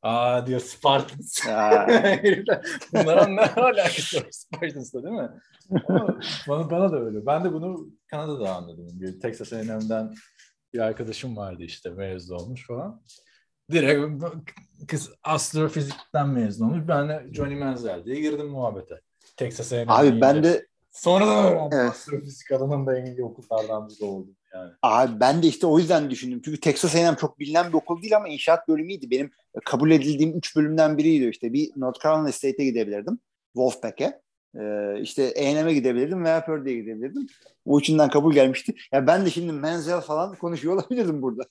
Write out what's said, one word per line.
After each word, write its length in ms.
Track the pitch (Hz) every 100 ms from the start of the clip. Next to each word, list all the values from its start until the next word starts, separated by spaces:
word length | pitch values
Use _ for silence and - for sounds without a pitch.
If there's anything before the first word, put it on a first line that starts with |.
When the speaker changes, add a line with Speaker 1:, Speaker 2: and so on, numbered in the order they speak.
Speaker 1:
Aa 440 | 110 117 123 123 123
diyor 140 | 127
Spartans. 840 | - - 143 139 - 139 - - -
Speaker 2:
Ha. 400 | 220 214 220 -
Speaker 1:
<laughs> 1040 | 233 196 190 202 185 - 196 - - -
Bunların 440 | 220 165 170 202 196
ne 60 |
alakası 720 | 220 - 254 214 175 170 - 165
var 100 | -
Spartans'la 720 | - - 147 170 143 120 127
değil 100 | 147
mi? 160 | 226 123 - _ _ _ 185 -
Ama 300 | 185 214 - - - -
bana, 220 | 147 160
bana 220 | 170 190
da 80 | 156
öyle. 260 | 117 107 110
Ben 180 | 151
de 80 | 180
bunu 360 | 156 175 180 156 _ _
Kanada'da 480 | 151 156 143 101
anladım. 340 | 92 87 82 85
Bir 280 | 90 92 92
Texas 320 | 113 107 104
A 40 | 117
and 120 | 110
M'den 460 | 110 110 110 110 110 _ _ _ _ _
bir 60 | 120
arkadaşım 580 | 113 110 113 107 131 110
vardı 260 | 101 87
işte 280 | 85 - 92
mezun 460 | 87 98 92 90 87
olmuş 300 | 92 127 -
falan. 360 | 120 185 226 _ - _ _ _ _ _
Direkt 520 | 160 139 147 151 147
bu 100 | 165 160 - - _ _ 143
kız 220 | 156 - -
astrofizikten 1040 | - 156 - 156 156 156 139 139 - 151 139
mezun 400 | 131 107 101 113
olmuş. 200 | 165 160
Ben 200 | 147 147
de 180 | 151 127
Johnny 220 | 117 143
Manziel 500 | 143 139 127 117 90
diye 160 | 92 139
girdim 260 | 156 147 147
muhabbete. 540 | 139 120 98 - - _ _ _ -
Texas 360 | 123 123 117
A 40 | 120
and 100 | 117
M 60 |
Speaker 2:
Abi 280 | 113 143 117
ben 140 | 135
Speaker 1:
deyince. 180 | 147 160
Speaker 2:
de 140 | 175 - _ _
Speaker 1:
Sonradan 520 | - - 185 214 214
öğrendim 340 | 196 165 151 139
Speaker 2:
Evet. 120 | 120
Speaker 1:
astrofizik 640 | 120 - 143 143 135 -
alanında 460 | 135 135 143 135 127
en 80 | 127
iyi 180 | 123
okullardan 640 | 120 117 120 113 107 110 107
biri 160 | 104
oldum 320 | 104 98 95 _ _
yani. 160 | 95 90 85
Speaker 2:
Abi 380 | 120 110 131 110
ben 220 | 123 156
de 40 | 165
işte 200 | - 180
o 120 | 156
yüzden 320 | 165 170 143
düşündüm. 300 | 120 127 123
Çünkü 160 | 139 151
Texas 340 | - 139 175 160
A 20 |
and 80 | 170
M 100 | 156
çok 220 | - _
bilinen 300 | 143 160 175
bir 40 |
okul 300 | 160 - 170
değil 140 | 208 214
ama 120 | 196
inşaat 400 | 147 - 165 -
bölümüydü. 420 | 160 165 196 131
Benim 200 | 123 139 _ _ -
kabul 260 | - 120 151
edildiğim 480 | 160 135 143 160 160
üç 180 | - 156
bölümden 420 | 151 160 156 151
biriydi 260 | 156 156
işte. 280 | 123 107 120
Bir 180 | 131 151 139
North 260 | 127 123
Carolina 300 | 156 156 151
State'e 320 | 135 135 135
gidebilirdim. 560 | 139 117 104 101 107 240 _ _ _
Wolfpack'e. 680 | 120 127 - 113 - 151 285 _ _ _ -
Ee, 400 | 104 107 104 104
işte 340 | 107 - 131 -
A 200 | 139 147
and 60 |
M'e 100 | 160
gidebilirdim 500 | 151 127 120 143 185
veya 200 | 165 165
Purdue'ye 360 | 160 156 135 117
gidebilirdim. 460 | 107 110 127 226 269 _ _ _
O 160 | - 143
üçünden 300 | 143 156 143
kabul 240 | 147 151
gelmişti. 400 | 143 131 127 - - -
Ya 140 | 135 131
ben 200 | - 190
de 40 |
şimdi 220 | 165 175
Manziel 480 | 151 151 170 151 175
falan 340 | 156 156 185
konuşuyor 400 | 190 175 165 147
olabilirdim 480 | 190 - 247 190 151
burada. 200 | 131 113 -